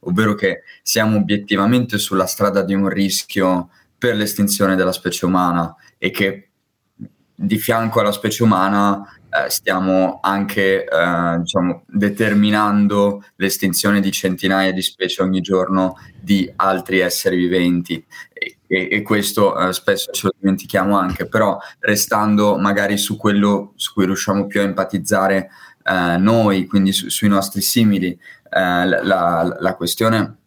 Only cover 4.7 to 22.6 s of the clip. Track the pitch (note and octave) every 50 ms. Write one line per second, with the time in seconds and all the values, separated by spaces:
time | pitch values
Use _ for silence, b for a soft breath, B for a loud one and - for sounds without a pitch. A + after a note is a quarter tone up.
4.7 | F#2+ F#2 F#2 F#2 F#2 - - F2+ F2 - - F2+ F#2 F#2 F2+ F2 E2+ E2+ E2 E2
5.7 | - b b b b b - F#2+ - - G#2 F#2+ - G3+ - _ _ _ _ _
6.7 | _ _ _ _ _ _ - - _ _ _ _ _ - - G2 G#2 G#2+ - -
7.7 | A2+ A2+ A2+ A2+ A2 A2+ G#2 G#2 G#2 - - A2 G#2+ - A#2+ A2+ G2+ F#2 F#2 G2
8.7 | G2+ G2+ G2+ G2+ G2 G2 G2+ B B B _ _ - D2+ C#2 C2 - - _ -
9.7 | F#2+ F#2 F#2+ F#2+ F#2+ F#2+ F#2 F#2 - - - F#2+ G2 G2+ G2 G2+ - G#2+ G2 F#2+
10.7 | F#2+ G2 - - - D#2+ E2+ F2 E2+ E2+ F2 E2+ E2 E2+ E2+ E2 - F#2+ F2 F2+
11.7 | F2 - _ _ - G2+ G2+ G#2 G2+ - A2+ G#2+ G#2 G#2 G#2 G#2+ G#2+ G#2+ G#2+ G#2
12.7 | G#2 G#2 G#2 G2+ G#2 G2+ G2+ G2+ G2+ G2+ - - _ _ F#2 G2 F#2+ - - G2
13.7 | F2 - - G#2+ G2+ G2+ G2 G2 F#2+ - - F#2+ F#2 F2 - F#2+ F#2+ F#2+ F#2+ F#2+
14.7 | F#2 F#2 F#2 - - _ F#2+ F2+ - - F#2+ F#2+ F#2+ F#2+ F2 G2 G2 F#2 F#2 F2+
15.7 | F#2+ F#2+ F#2 F#2 F#2 B B B B - - - G2+ F#2+ F#2 - - - F#2+ F#2+
16.7 | F#2+ F#2 F2+ - F#2+ F#2 F2+ F2+ F2 - - F#2+ F2+ F2+ F2+ F2 F2+ F#2 F2+ F2
17.7 | F2 F2 F2 - E2+ - - _ B B B B _ - - - - _ _ _
18.7 | F#2 F#2+ F2+ - - G#2+ G#2 - A2 G#2 G2+ - - - G#2 G2 - - F#2 F#2
19.7 | F#2 - - - G2 F#2+ - - - - - G2 - _ - G2 F#2+ F#2+ - -
20.7 | - G2 F#2 G2+ G2+ G2 F#2 F2+ E2 - F2+ E2+ - A2 A2 G2+ - - B B
21.7 | B B - - G#2 G#2 - - A2+ G#2+ G#2 G#2+ G#2 G#2 G#2 G#2 G2+ -